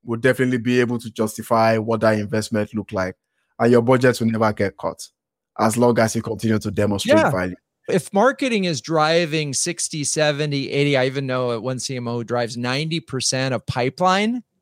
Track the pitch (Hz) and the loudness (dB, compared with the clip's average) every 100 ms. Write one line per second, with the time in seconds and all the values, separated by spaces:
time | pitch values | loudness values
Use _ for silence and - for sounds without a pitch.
0 | 117 117 127 127 127 127 113 123 120 120 | -8 0 2 2 0 0 2 2 2 -2
1 | 113 110 107 - - 113 113 113 110 110 | -6 -4 -4 -4 0 2 4 2 0 0
2 | 110 107 104 110 104 104 104 107 98 101 | 2 2 0 -4 -2 -2 -2 -6 -6 -4
3 | 92 - _ _ _ - 120 120 117 127 | -4 -8 _ _ _ 0 4 6 6 4
4 | 127 120 113 110 110 104 98 - 80 - | 4 2 0 2 0 2 -2 -4 -8 -8
5 | - _ _ _ _ - 110 113 120 117 | -14 _ _ _ _ -2 0 4 4 4
6 | 110 117 110 101 113 107 107 101 101 101 | 2 0 -6 -4 0 0 -2 -2 0 0
7 | 220 311 247 95 90 90 _ _ - 190 | 2 4 4 0 -4 -6 _ _ -2 -2
8 | - 196 247 - 269 220 180 143 - 160 | 0 2 2 2 -2 0 -2 -4 -2 2
9 | 151 165 165 156 147 127 175 170 - 156 | 4 2 2 -2 -2 -4 -4 -4 -6 -6
10 | 135 156 151 143 151 139 131 139 143 135 | -4 0 0 0 -2 -4 -2 0 2 2
11 | 131 135 135 127 123 117 123 127 - 127 | 0 -2 -4 -2 -2 -4 -4 -6 -6 -8
12 | 120 120 110 120 117 117 123 131 160 165 | -6 -6 -4 -4 -4 -4 -4 -2 -2 -6
13 | - 131 - 131 131 120 - 127 127 - | -6 -4 -2 -2 -2 -2 -4 -2 -2 0
14 | 185 190 214 247 - _ | 0 2 0 -2 -8 _